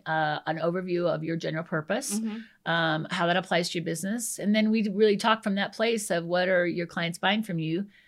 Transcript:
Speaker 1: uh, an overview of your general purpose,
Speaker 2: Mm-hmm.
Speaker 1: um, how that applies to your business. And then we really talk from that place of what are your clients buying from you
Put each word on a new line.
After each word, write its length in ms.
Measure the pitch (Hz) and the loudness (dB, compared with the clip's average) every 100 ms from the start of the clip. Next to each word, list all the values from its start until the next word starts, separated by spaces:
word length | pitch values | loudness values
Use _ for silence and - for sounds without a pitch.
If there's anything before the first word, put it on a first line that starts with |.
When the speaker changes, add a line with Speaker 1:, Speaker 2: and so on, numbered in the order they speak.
| - | -2
Speaker 1:
uh, 320 | 160 151 151 - | 0 0 0 -2
an 120 | 160 | -2
overview 480 | 170 175 185 175 175 | 0 -2 -2 0 0
of 160 | 156 | 0
your 120 | 160 165 | -2 -2
general 280 | 160 156 | -2 -4
purpose, 560 | 170 160 151 214 269 202 | -2 -4 -2 -4 -2 -2
Speaker 2:
Mm-hmm. 500 | 220 220 220 _ - | -4 -6 -10 _ -2
Speaker 1:
um, 360 | 165 165 156 156 | 0 2 0 -2
how 160 | 180 170 | 0 2
that 100 | 175 | 2
applies 340 | 175 175 175 | 2 0 0
to 80 | 175 | -2
your 60 | |
business. 540 | 170 165 190 233 226 - | -4 -4 -4 -4 -6 -4
And 160 | 202 | 2
then 160 | 214 214 | 2 4
we 160 | 220 214 | 2 2
really 260 | 196 214 208 | 4 4 4
talk 260 | 233 220 | 2 2
from 120 | 220 196 | 0 -2
that 160 | 190 | -2
place 360 | - 226 226 214 | -2 0 0 0
of 160 | 175 170 | -2 0
what 220 | 175 185 | 2 4
are 180 | 185 175 | 4 2
your 200 | 170 170 | 0 -4
clients 320 | - 170 170 | -4 -4 0
buying 240 | 185 214 | 0 2
from 160 | 214 170 | 0 -2
you 280 | 160 165 202 - | 0 -2 -4 -10